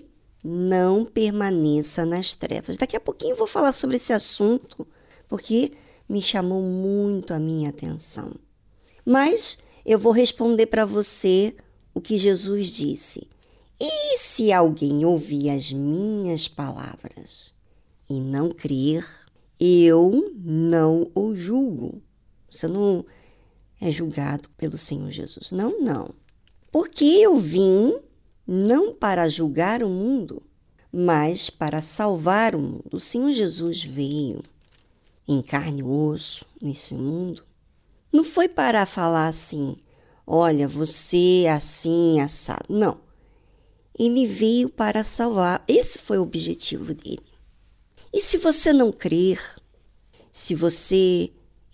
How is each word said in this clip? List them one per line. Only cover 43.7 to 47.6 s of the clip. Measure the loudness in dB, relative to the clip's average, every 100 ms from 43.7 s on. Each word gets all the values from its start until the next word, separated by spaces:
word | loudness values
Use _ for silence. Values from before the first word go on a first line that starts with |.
| _ _ -2
Ele | 2 2 0
veio | 2 2 2 0
para | -2 -2 -2
salvar. | -4 -2 -2 0 0 0 2
Esse | 2 2 -4
foi | -2 -2
o |
objetivo | -2 -4 -6 -6 -6 -8 -10
dele. | -12 -10 -14 _ _ _ _